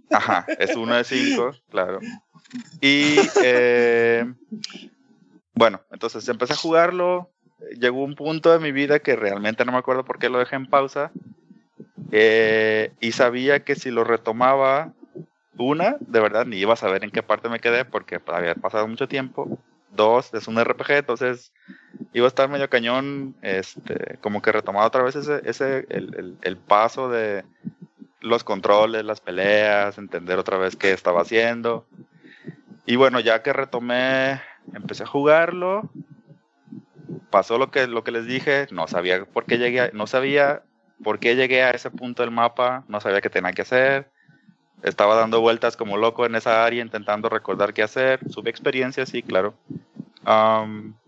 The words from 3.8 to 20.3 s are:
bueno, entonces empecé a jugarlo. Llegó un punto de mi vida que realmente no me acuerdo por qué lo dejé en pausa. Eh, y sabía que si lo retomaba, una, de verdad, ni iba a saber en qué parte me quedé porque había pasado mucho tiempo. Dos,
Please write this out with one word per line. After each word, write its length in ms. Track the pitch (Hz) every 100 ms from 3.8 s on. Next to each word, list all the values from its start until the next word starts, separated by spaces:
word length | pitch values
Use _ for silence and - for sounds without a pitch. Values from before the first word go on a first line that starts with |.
| 120 117 117 117 120 123 _ 214 - - - _ _ _ _ _ _
bueno, 260 | 117 113 95 _
entonces 360 | - 117 113 104
empecé 260 | 113 123
a 20 | 151
jugarlo. 760 | 165 165 175 180 175 180 180 _ _ _ - 120
Llegó 240 | 123 127
un 120 | 139
punto 360 | 147 147 160 165
de 60 | 165
mi 140 | 156
vida 280 | 135 143 147
que 160 | 147 117
realmente 500 | 104 101 107 110 123
no 60 |
me 60 | 127
acuerdo 240 | 131 131
por 140 | 131 113
qué 120 | 120
lo 80 | 123
dejé 180 | 123 139
en 100 | 127
pausa. 460 | 139 135 143 151 - - - _ - _ - - - -
Eh, 800 | 107 110 110 110 110 110 107 107 -
y 120 | 117
sabía 520 | 113 123 123 131 143
que 100 | 143
si 160 | 139 131
lo 120 | 113
retomaba, 920 | 113 113 - 113 127 139 135 139 165 - - - 165 _ _ -
una, 400 | 127 151 196 285
de 200 | - 117
verdad, 260 | 107 104 123
ni 100 | 98
iba 160 | 101
a 40 | 117
saber 280 | 104 95
en 60 | 104
qué 120 | 113
parte 280 | - 107 117
me 100 | 117
quedé 240 | 120 120
porque 340 | 127 107 - 87 -
había 260 | 87 85
pasado 340 | 80 95 110 110
mucho 200 | 113 135
tiempo. 500 | 139 131 - 135 117 _ _ _
Dos, 420 | 101 107 120 -